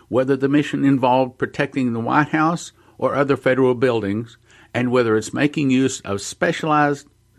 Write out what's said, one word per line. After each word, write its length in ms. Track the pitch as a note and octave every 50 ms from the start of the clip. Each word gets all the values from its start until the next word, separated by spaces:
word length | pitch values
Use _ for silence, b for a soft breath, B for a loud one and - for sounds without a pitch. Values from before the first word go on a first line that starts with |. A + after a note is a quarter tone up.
| B B
whether 280 | - B2 C3 C3 C#3
the 140 | B2+ C3+ C3+
mission 360 | C#3+ D3 C#3+ - - C#3+ C#3
involved 520 | C#3 C#3 B2+ B2+ B2+ B2+ C3 C3 B2 B2 -
protecting 560 | C3 - - - C#3+ C#3 - C#3+ B2+ A#2+ A#2
the 60 | A2+
White 300 | A2+ A#2+ C3 D3 D3 D3
House 420 | - D#3 D#3 D#3+ F3 E3 - - - b b b b b
or 180 | B2+ C3 -
other 220 | C3+ C#3+ C3+ C#3 B2+
federal 380 | - C3+ B2+ B2 C3 B2+ B2+
buildings, 600 | A#2 C3+ B2+ A#2 A2+ G#2 G2 G2+ A2 A#2 A#2 - - b b b b b b b
and 180 | B2 B2+ B2
whether 260 | A#2+ B2+ A#2+ A2+ A2 A2
it's 160 | G#2+ - -
making 380 | B2 C#3 C#3+ C#3+ D3 C#3+ C3+
use 280 | B2+ C3 C3 B2+ - -
of 200 | - - G2+ G2+
specialized, 880 | - - - - F3+ E3+ E3 - - D#3+ D3+ D3+ D3 C#3+ C#3+ C#3+ - _ _ _ _ _ _